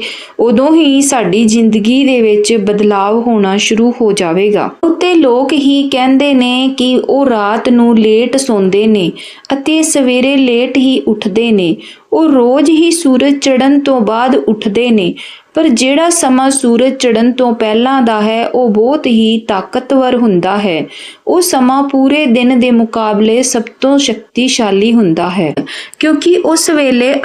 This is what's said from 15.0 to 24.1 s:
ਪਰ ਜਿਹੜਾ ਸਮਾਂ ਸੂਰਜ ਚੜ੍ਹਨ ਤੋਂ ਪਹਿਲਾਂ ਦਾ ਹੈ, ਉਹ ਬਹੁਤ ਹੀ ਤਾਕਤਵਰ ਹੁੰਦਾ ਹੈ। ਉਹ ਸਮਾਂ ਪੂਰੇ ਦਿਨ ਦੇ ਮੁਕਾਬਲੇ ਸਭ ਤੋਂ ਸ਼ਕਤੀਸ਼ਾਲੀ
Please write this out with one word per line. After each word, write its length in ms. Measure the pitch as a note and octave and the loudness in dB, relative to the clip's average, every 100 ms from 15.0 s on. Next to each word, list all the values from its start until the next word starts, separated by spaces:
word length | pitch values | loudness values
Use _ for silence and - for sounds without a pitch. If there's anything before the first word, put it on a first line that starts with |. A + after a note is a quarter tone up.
| F3 - - - _ | 0 -6 -16 -20 _
ਪਰ 140 | - D#4+ | -2 0
ਜਿਹੜਾ 420 | A3+ B3+ C#4+ E4+ | 0 0 2 0
ਸਮਾਂ 400 | E4+ C4+ B3+ C4 | 0 0 0 0
ਸੂਰਜ 440 | C#4 A#3+ A#3 C4 | 0 0 2 0
ਚੜ੍ਹਨ 380 | C4+ B3 A3 A#3 | 0 0 2 0
ਤੋਂ 200 | B3+ B3 | 0 -2
ਪਹਿਲਾਂ 480 | A#3 A3 G#3+ B3+ C4+ | 0 -2 0 0 0
ਦਾ 180 | A#3 G#3+ | 0 0
ਹੈ, 240 | G#3+ A3+ A#3 | -2 -2 -2
ਉਹ 220 | A#3+ B3 | 0 0
ਬਹੁਤ 380 | G#3 A#3 D4+ D4 | 2 0 0 0
ਹੀ 300 | A3+ A3 A3+ - | 0 2 -2 -2
ਤਾਕਤਵਰ 680 | G3 F#3 B3+ C4 C4+ B3+ B3 | -6 -4 -8 -2 0 0 0
ਹੁੰਦਾ 420 | A#3 F3+ F#3 G3+ | 0 0 0 -2
ਹੈ। 280 | G3+ D#3+ - - - - - | -2 -4 -6 -12 -20 -12 -2
ਉਹ 140 | F4 | -2
ਸਮਾਂ 400 | F4+ C#4 B3 C4+ | 0 0 2 2
ਪੂਰੇ 420 | C#4 C4+ C4+ C#4+ D4 | 0 0 2 2 2
ਦਿਨ 340 | A#3 B3 C4 | 2 2 2
ਦੇ 120 | B3 | 2
ਮੁਕਾਬਲੇ 680 | A#3 A3+ A3+ G#3+ G#3 A3 A#3 | 2 0 -2 -2 0 0 0
ਸਭ 180 | C4 A#3+ A3+ - | -2 -4 -6 -4
ਤੋਂ 180 | C4 C#4 | 0 0
ਸ਼ਕਤੀਸ਼ਾਲੀ 920 | C4 | 0